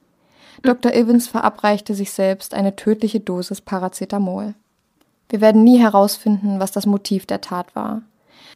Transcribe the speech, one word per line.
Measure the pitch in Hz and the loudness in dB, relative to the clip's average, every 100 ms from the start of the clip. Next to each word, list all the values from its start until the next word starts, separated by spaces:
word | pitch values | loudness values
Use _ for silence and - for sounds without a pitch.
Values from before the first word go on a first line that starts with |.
| _ _ _ _ _ _ | _ _ _ _ _ _
Doktor | 262 247 240 | -2 0 0
Evans | - 233 240 240 | 0 2 2 0
verabreichte | 220 214 214 208 208 208 | -4 -4 -2 -2 -2 -4
sich | 196 196 | -8 -6
selbst | - 190 190 - | -4 -2 -4 -8
eine | - 196 | -4 -4
tödliche | 196 214 214 214 214 | -2 -2 -2 -2 -4
Dosis | 214 180 180 196 | -6 -8 -8 -12
Paracetamol. | - 190 185 - 196 202 190 190 208 208 _ _ _ _ _ _ _ | -8 -6 -6 -8 -8 -4 -4 -6 -10 -14 _ _ _ _ _ _ _
Wir | 214 | 2
werden | 214 220 | 6 8
nie | 226 247 | 8 8
herausfinden, | 226 202 202 - 220 202 202 196 | 6 4 2 0 -2 -2 -2 -4
was | 190 | -4
das | 202 | -4
Motiv | 202 202 - 190 - | -2 -2 -2 -6 -4
der | 202 | -10
Tat | - 180 175 - | -8 -10 -8 -10
war. | 214 220 - _ _ _ - | -8 -10 -12 _ _ _ -20